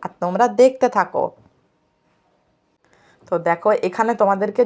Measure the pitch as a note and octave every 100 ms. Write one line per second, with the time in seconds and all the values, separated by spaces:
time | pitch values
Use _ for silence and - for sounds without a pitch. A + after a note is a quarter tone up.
0 | - - F3 F#3 A#3+ G#3 C4 C4 B3 G#3
1 | F3+ - - - _ _ _ _ _ _
2 | _ _ _ _ _ _ _ _ _ _
3 | _ _ - E3+ E3 E3+ G#3+ G#3 F#3 F3+
4 | A3+ A3+ G3 G3 G#3 G3+